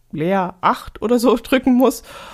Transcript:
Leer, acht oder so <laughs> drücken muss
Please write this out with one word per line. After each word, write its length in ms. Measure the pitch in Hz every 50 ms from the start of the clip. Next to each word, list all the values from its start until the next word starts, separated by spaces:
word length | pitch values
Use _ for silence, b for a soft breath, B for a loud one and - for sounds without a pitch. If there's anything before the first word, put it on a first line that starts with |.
| _ _ -
Leer, 400 | 151 156 175 196 196 180 170 - _
acht 420 | - 185 240 - - - - - -
oder 160 | 214 247 247
so 180 | 220 285 -
<laughs> 60 | 247 -
drücken 320 | - 254 262 262 269 247
muss 280 | 240 269 226 277 - - B B B B B